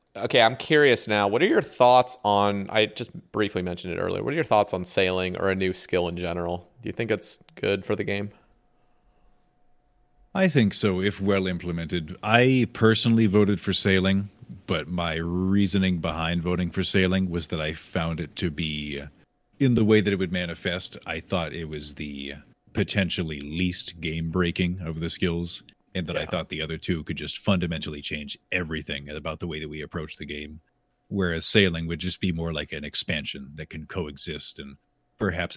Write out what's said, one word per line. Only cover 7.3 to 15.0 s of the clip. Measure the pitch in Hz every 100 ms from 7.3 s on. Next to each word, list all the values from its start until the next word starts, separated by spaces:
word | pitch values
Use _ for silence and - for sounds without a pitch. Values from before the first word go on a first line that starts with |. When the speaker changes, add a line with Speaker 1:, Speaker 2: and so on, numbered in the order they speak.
| - _ -
Speaker 1:
good | 98 101
for | - 104
the |
game? | 101 101 101 - _ _ _ _ _ _ _ _ _ _ _ _ _ _ _ _ _ _ _
Speaker 2:
I | 190 190
think | 143 104
so, | - 107 92
if | 101 98
well | 98 98 92
implemented. | 87 87 85 82 90 80 90
I | 104 117 127 131 117
personally | - 113 110 117 113 110
voted | 104 101 98
for | -
sailing, | 92 101 95 95 98 101 - - 90 -
but | 80 73
my | 87